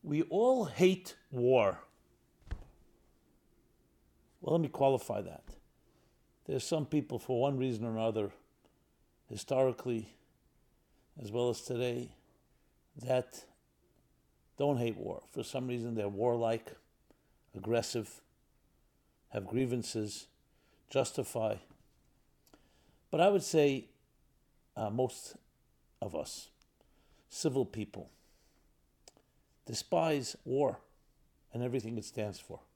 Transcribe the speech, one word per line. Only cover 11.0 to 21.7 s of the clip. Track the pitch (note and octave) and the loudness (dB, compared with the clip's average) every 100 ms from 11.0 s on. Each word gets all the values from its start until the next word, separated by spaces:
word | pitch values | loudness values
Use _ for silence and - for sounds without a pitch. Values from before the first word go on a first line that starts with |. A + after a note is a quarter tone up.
| _ - | _ -14
as | G#2+ | -6
well | A2 B2 | 0 0
as | A#2 | 0
today, | - B2 B2 A#2+ B2 - _ _ _ _ _ _ _ - | -4 -2 -2 -4 -8 -14 _ _ _ _ _ _ _ -14
that | B2 B2+ B2 - - _ _ _ _ _ _ _ _ _ _ _ | 0 2 0 -10 -20 _ _ _ _ _ _ _ _ _ _ _
don't | C#3+ C3+ | 0 2
hate | A#2+ G#2 | 0 -2
war. | G2 - - | -6 -8 -10
For | - | -10
some | - C3 B2+ | -6 -6 -4
reason, | B2 A#2 | -4 -4
they're | A2+ G2+ | -2 -2
warlike, | G2+ A#2+ A#2+ A2+ A#2 - - _ _ _ _ _ _ _ | 0 2 2 2 0 -4 -18 _ _ _ _ _ _ _
aggressive, | G2+ F#2+ A#2 A2+ A#2+ G#2+ - _ _ _ _ _ _ _ _ _ _ _ | -10 0 0 0 -4 -6 -12 _ _ _ _ _ _ _ _ _ _ _
have | A2 F#2+ | -8 -4
grievances, | A2+ C3 B2 A2+ A2 G#2+ - - _ _ _ _ _ _ | -2 0 -2 -4 -4 -6 -8 -16 _ _ _ _ _ _
justify. | C3+ B2 - C3 B2 A2 G#2 - | 0 0 -2 -4 0 -2 -2 -10